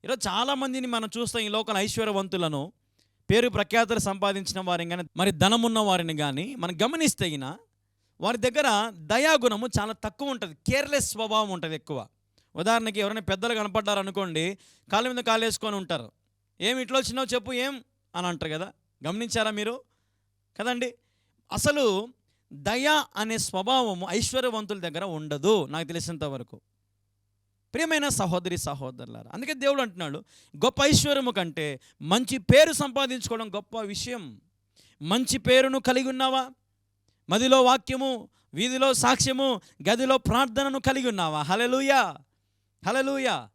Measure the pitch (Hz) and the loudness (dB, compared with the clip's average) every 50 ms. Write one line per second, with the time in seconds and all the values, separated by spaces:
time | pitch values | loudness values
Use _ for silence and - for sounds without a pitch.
0 | - - 269 226 - 202 185 208 240 269 277 262 269 269 254 262 254 247 240 226 | -4 -4 -4 -4 -2 -2 0 0 0 0 0 0 -2 -2 -2 -4 -4 -2 -2 -2
1 | 220 208 - 226 233 214 - 233 220 208 208 220 214 226 214 190 208 214 - 226 | -4 -4 -4 -4 -4 -2 -2 -4 -2 0 -2 -2 -2 0 0 0 0 0 -2 -2
2 | 220 214 202 196 190 185 175 185 170 156 151 139 143 185 _ _ _ _ _ _ | -2 0 0 -2 -2 -2 -2 -2 0 0 -2 -4 -6 -8 _ _ _ _ _ _
3 | _ _ _ _ _ - 190 226 240 247 185 202 208 - - 233 233 190 233 220 | _ _ _ _ _ 4 4 4 4 4 2 0 -2 2 2 2 2 4 0 0
4 | - 202 196 196 202 202 196 196 190 - 196 190 185 180 175 170 170 170 175 180 | 0 -2 -2 0 0 0 0 0 -4 -6 -6 -4 -2 -2 -2 -2 -2 -4 -4 -6
5 | 170 - _ - 185 202 180 147 180 196 226 233 226 233 226 220 214 202 185 180 | -6 -8 _ 0 0 0 2 4 4 4 4 4 4 2 2 2 2 4 2 2
6 | 170 165 160 147 147 143 135 139 180 254 277 - 175 175 180 151 202 247 320 330 | 0 -2 -2 -2 -2 -2 -2 -4 -6 -8 -8 -6 -6 -6 -2 0 -2 0 0 2
7 | 320 285 - - 196 175 151 139 131 131 165 440 _ _ _ _ _ _ _ _ | 2 0 2 0 -4 -4 -2 -4 -8 -8 -10 -12 _ _ _ _ _ _ _ _
8 | _ _ _ _ 160 208 240 226 202 254 226 294 285 262 214 202 214 233 202 165 | _ _ _ _ -2 -2 -2 0 -2 0 0 2 2 2 2 2 0 -2 -6 -14
9 | 156 156 208 247 285 320 320 285 233 240 214 202 240 240 - - 202 214 220 _ | -4 0 2 2 4 4 4 4 4 2 0 0 -4 -4 -2 -2 -2 -2 -6 _
10 | - 214 - - 285 277 262 226 208 170 151 _ _ - 254 277 285 285 285 277 | -8 -10 -8 -6 -6 -6 -6 -6 -8 -10 -12 _ _ -2 0 0 0 0 0 -2
11 | - - - 208 226 214 214 220 214 202 185 175 165 160 160 151 _ - 151 127 | -2 -2 -4 -6 -4 0 0 0 0 0 -4 -6 -6 -6 -8 -8 _ -8 -8 -8
12 | 104 - _ _ _ _ _ _ _ _ _ 151 170 220 233 - 226 220 196 214 | -8 -10 _ _ _ _ _ _ _ _ _ -2 0 2 2 2 0 -2 -2 -2
13 | 202 202 220 220 175 196 190 190 202 233 233 220 208 202 185 220 202 202 208 196 | -2 -2 -2 -6 -4 -4 -4 -2 -2 -2 -2 -2 -2 -2 -2 -2 0 0 -2 -2
14 | 190 196 175 202 196 180 160 156 160 180 196 - _ _ _ _ _ _ 190 214 | -2 -4 -4 -4 -4 -2 -2 -2 -2 -2 -4 -8 _ _ _ _ _ _ 0 0
15 | 240 254 254 247 247 240 220 226 226 226 - - - 220 208 196 185 147 175 139 | 0 0 -4 -2 0 0 0 2 2 -2 -2 -4 -4 -4 -4 -4 -4 -4 -6 -6
16 | 117 110 _ _ _ _ _ _ _ _ _ _ 170 208 254 262 254 196 254 269 | -6 -12 _ _ _ _ _ _ _ _ _ _ -2 -2 -2 -2 -4 0 0 0
17 | 247 185 233 262 262 208 247 247 202 254 254 247 254 277 277 247 - _ _ _ | 0 0 -4 -4 -2 -2 -2 -4 -4 -4 -4 -2 -2 -2 -4 -8 -14 _ _ _
18 | _ _ - 175 180 180 175 147 170 160 151 156 180 202 - _ _ _ _ _ | _ _ -8 -4 -4 -4 -4 -4 -6 -6 -6 -6 -8 -10 -12 _ _ _ _ _
19 | 131 151 185 214 233 220 - 233 214 220 214 208 208 220 240 269 - _ _ _ | -8 -6 -6 -4 -6 -4 -2 -2 -2 -2 -2 -4 -6 -6 -6 -8 -14 _ _ _
20 | _ _ _ _ _ _ _ _ _ _ _ - 214 247 247 240 254 247 233 _ | _ _ _ _ _ _ _ _ _ _ _ -6 -4 -4 -2 -2 -4 -6 -6 _
21 | _ _ _ _ _ _ _ _ _ _ - 220 - 294 294 294 262 220 190 190 | _ _ _ _ _ _ _ _ _ _ -6 0 2 2 2 4 4 2 2 2
22 | 220 247 _ _ _ _ _ _ _ _ - 143 139 196 220 247 269 294 302 302 | -2 -6 _ _ _ _ _ _ _ _ -20 -8 -4 -2 -2 0 2 2 2 2
23 | 269 - _ 196 214 220 226 226 - - - 185 196 220 262 262 247 220 190 175 | 2 -2 _ -6 -4 -2 -2 -4 -4 -4 -4 -4 0 2 2 2 2 0 -2 -4
24 | 185 175 175 226 226 - 247 262 254 247 226 220 208 185 208 196 175 170 147 165 | -6 -2 -2 -2 -2 0 -2 0 -2 0 -2 -4 -6 -6 -8 -6 -6 -6 -6 -6
25 | 196 196 165 156 156 151 147 143 143 196 220 196 147 131 147 160 170 - 170 160 | -6 -6 -6 -6 -6 -6 -6 0 4 4 4 4 2 -2 -4 -8 -6 -6 -6 -6
26 | - 170 170 147 156 147 139 127 120 _ - - _ _ _ _ _ _ _ _ | -6 -6 -6 -6 -6 -6 -6 -8 -12 _ -18 -20 _ _ _ _ _ _ _ _
27 | _ _ _ _ _ _ _ _ _ _ _ _ _ _ - 262 330 320 320 302 | _ _ _ _ _ _ _ _ _ _ _ _ _ _ -2 -2 0 2 2 0
28 | 285 285 - - 196 175 175 180 170 185 175 170 - 151 143 135 135 131 127 123 | 2 0 0 0 0 0 0 -2 -2 -4 -6 -4 -6 -6 -8 -8 -10 -12 -10 -12
29 | 123 117 113 113 110 117 - 190 262 285 311 262 269 277 277 277 254 220 175 180 | -14 -14 -14 -16 -16 -12 -10 -10 -6 -6 -6 0 0 2 2 2 0 -4 -4 -8
30 | 170 147 139 156 - _ _ - _ _ - 143 147 - - - 277 294 294 - | -8 -8 -8 -10 -12 _ _ -20 _ _ -4 0 0 0 2 4 4 6 6 6
31 | - 294 285 277 262 247 190 196 180 165 147 165 156 147 139 131 _ - _ _ | 4 4 2 2 0 0 -2 -2 -4 -4 -4 -4 -4 -6 -6 -10 _ -20 _ _
32 | - 151 185 240 254 - 262 247 185 - 233 277 311 330 302 - 285 277 233 277 | -2 0 0 0 2 -2 -6 -6 2 6 8 8 8 8 6 -2 -4 -2 -2 -2
33 | 277 254 254 247 - - 233 233 226 214 185 208 - _ 226 226 220 202 202 160 | -2 -2 -4 -6 -6 -6 -6 -6 -6 -6 -8 -10 -10 _ -8 -8 -6 -6 -6 -8
34 | - 240 247 233 180 135 110 - _ _ _ _ _ _ _ _ _ _ _ _ | -8 -8 -8 -10 -10 -14 -18 -20 _ _ _ _ _ _ _ _ _ _ _ _
35 | 143 160 196 247 262 - 247 262 - 247 254 262 262 269 262 262 - 254 254 254 | -2 0 2 2 2 0 -2 -2 4 6 6 6 6 6 2 0 2 2 2 2
36 | 262 262 262 254 262 262 262 262 254 262 262 _ _ _ _ _ _ _ _ _ | 2 0 -2 0 0 2 2 0 -2 -4 -10 _ _ _ _ _ _ _ _ _
37 | _ _ _ _ _ - 170 220 247 262 262 262 254 247 262 269 - - 262 254 | _ _ _ _ _ 0 0 2 6 8 8 8 8 8 6 4 2 -4 -4 -2
38 | 269 269 254 220 208 - _ _ _ _ - - 220 254 254 262 262 269 254 - | -2 -2 -2 -4 -8 -16 _ _ _ _ -4 -2 -2 -2 2 2 2 4 4 4
39 | - 247 262 - - 269 262 254 269 269 247 185 _ - _ _ 147 - 240 233 | 4 4 4 4 2 0 0 0 0 0 0 -2 _ -16 _ _ 0 0 2 2
40 | 262 262 269 262 _ - 214 247 277 247 220 262 277 277 269 269 - 262 262 269 | 4 2 2 2 _ 2 2 2 2 2 0 -2 -2 0 -2 0 0 0 0 2
41 | 254 247 214 190 170 160 151 151 147 139 185 214 240 240 254 262 269 269 277 262 | 0 -2 0 0 -2 0 0 -2 0 0 0 0 2 2 2 0 2 4 4 4
42 | 220 180 143 - - _ _ _ _ _ _ _ _ _ _ _ - 185 233 269 | 4 2 -4 -12 -20 _ _ _ _ _ _ _ _ _ _ _ -4 -2 0 0
43 | 269 269 277 269 262 247 190 139 117 101 | 0 0 -2 0 0 0 -2 -2 -4 -10